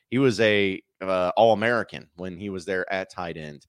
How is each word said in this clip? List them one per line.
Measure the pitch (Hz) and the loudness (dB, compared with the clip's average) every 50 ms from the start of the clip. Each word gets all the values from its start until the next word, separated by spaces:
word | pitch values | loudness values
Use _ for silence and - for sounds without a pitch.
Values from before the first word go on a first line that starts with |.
| _ _ | _ _
He | - 127 | 0 2
was | 139 131 110 95 | 2 2 4 4
a, | 113 107 104 104 101 98 95 - - _ _ - | 4 4 4 4 2 2 0 -4 -8 _ _ -8
uh, | 92 95 95 92 90 90 - | -4 -2 0 2 0 2 4
All-American | 98 110 117 110 101 110 117 120 117 98 - - 71 60 - _ | 4 4 6 4 4 2 2 0 0 -2 -4 -8 -14 -16 -16 _
when | 87 90 92 90 85 | -14 -12 -12 -10 -10
he | 101 101 | -8 -8
was | 95 92 82 | -8 -8 -6
there | 95 95 92 92 - | -4 -4 -4 -4 -4
at | 98 95 95 - - | -4 -6 -6 -8 -8
tight | - 90 85 82 | -10 -10 -8 -10
end. | 80 78 76 73 71 - | -10 -12 -14 -14 -18 -20